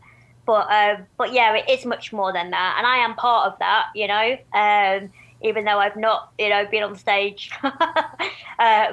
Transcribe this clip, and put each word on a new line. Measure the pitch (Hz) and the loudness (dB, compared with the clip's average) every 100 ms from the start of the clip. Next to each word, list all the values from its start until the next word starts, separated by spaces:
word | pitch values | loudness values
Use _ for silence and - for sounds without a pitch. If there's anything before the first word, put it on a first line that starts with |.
| - - _ _ - | -20 -20 _ _ 0
but, | 214 - | 0 2
um, | 208 208 202 190 - | 2 2 0 -6 -6
but | 240 | -2
yeah, | 247 226 214 | 2 4 2
it | - | 0
is | 262 247 | -2 -2
much | 233 - | -8 -8
more | 214 190 | -4 -2
than | 180 175 | -2 -4
that, | 175 185 - | -2 -2 0
and | 240 | 0
I | 254 | 2
am | 233 | 0
part | 226 240 226 - | 0 2 2 0
of | - | -2
that, | 175 220 - | 0 0 0
you | 208 202 | -4 -2
know. | 208 226 262 - | 0 0 -4 -4
Um, | 208 208 208 196 196 196 - - - | 0 2 4 2 0 -6 -18 -20 -6
even | 220 214 | -4 -2
though | 208 208 | 0 0
I've | 202 208 | 0 0
not, | 220 214 - - | 0 0 -4 -4
you | 208 | 0
know, | 202 202 | 0 0
been | 214 | -2
on | 202 196 | -4 -6
stage, | - 202 202 202 - - | -2 0 -2 -6 -14 -8
<laughs> | 277 269 320 320 311 - 381 - - - | -6 -2 -2 -2 -4 -6 -8 -10 -8 0
uh, | 226 214 220 | 4 4 2